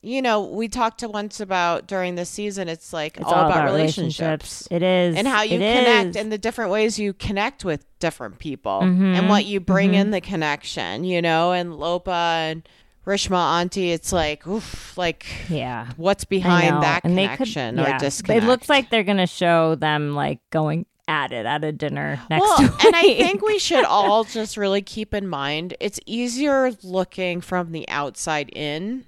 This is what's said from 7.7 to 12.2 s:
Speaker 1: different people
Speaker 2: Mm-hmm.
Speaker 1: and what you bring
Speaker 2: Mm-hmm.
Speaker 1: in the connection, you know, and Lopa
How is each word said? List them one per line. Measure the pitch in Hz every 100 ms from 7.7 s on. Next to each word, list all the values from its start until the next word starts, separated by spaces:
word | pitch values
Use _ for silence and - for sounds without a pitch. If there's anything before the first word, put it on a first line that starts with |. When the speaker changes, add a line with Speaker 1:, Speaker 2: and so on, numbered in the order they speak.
| 147 _ _
Speaker 1:
different | 170 - 117 -
people | 156 131 110 98
Speaker 2:
Mm-hmm. | 185 180 190
Speaker 1:
and | 185 185
what | 202
you | 185 202
bring | 175 190 196
Speaker 2:
Mm-hmm. | 196
Speaker 1:
in | 202
the | 202
connection, | 175 190 156 147 - - 92 104
you | 180 175
know, | 170 160 175
and | 180 175 151
Lopa | 156 175 180 175